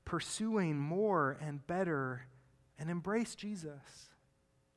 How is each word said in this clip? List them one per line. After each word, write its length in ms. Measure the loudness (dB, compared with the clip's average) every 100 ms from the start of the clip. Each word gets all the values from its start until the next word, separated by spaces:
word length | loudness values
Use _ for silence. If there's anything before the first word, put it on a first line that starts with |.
| -2
pursuing 720 | -2 -2 -2 0 2 2 2
more 580 | 0 2 4 6 4 2
and 260 | -6 -6 -2
better 600 | 0 2 2 0 -4 -10 -20 _ _ _ -8
and 100 | -4
embrace 460 | -4 0 0 0 -6
Jesus. 720 | -8 -6 -8 -12 -18 -20 -20 -20 _ _ _ _ _